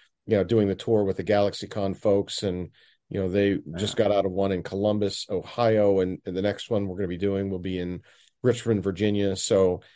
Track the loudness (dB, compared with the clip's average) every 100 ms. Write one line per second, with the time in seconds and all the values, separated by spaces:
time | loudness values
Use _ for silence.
0 | _ _ 0 0 4 4 4 0 2 2
1 | 2 -2 2 2 2 0 -8 -4 -4 -2
2 | 2 2 0 -4 -4 -4 -8 -12 _ _
3 | _ -4 -2 2 2 0 -4 -6 -6 0
4 | 2 2 2 0 0 -2 -4 -2 0 0
5 | -2 -4 -6 -8 -6 0 2 4 4 4
6 | 0 -4 -6 -2 -2 -2 -4 -4 -2 -4
7 | -6 -2 -2 -2 -2 -4 -4 -4 -4 -8
8 | -12 _ _ _ 0 0 0 0 0 0
9 | 0 2 0 0 2 4 4 2 -6